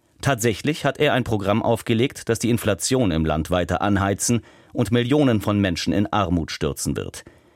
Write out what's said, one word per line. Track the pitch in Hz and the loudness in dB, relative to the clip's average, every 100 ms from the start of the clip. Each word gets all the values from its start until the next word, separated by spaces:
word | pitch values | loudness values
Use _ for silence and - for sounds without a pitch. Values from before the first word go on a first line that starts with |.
| _ _ | _ _
Tatsächlich | 143 123 117 98 139 160 | -2 0 0 0 -4 -2
hat | 143 - | -2 0
er | 147 | 0
ein | 123 | 2
Programm | 110 110 98 110 | 0 -2 0 0
aufgelegt, | 110 117 - 113 135 - - | 2 -2 0 0 0 -2 -4
das | 113 | -2
die | 110 | 0
Inflation | 120 107 95 - 131 104 | 0 0 -2 0 2 2
im | 80 | 2
Land | 78 76 78 | 2 0 0
weiter | 90 85 90 | 0 0 0
anheizen | 104 98 98 98 - 117 - - _ | 0 2 2 0 0 -2 -2 -20 _
und | - 110 | -4 0
Millionen | 120 120 147 139 107 | 0 2 2 4 2
von | 107 104 | 2 2
Menschen | 95 82 - | 2 0 -2
in | 95 104 | 0 0
Armut | 104 87 85 73 | 0 0 0 -2
stürzen | - 76 - 71 67 | -4 -4 -4 -4 -4
wird. | 50 - - - _ | -6 -12 -20 -20 _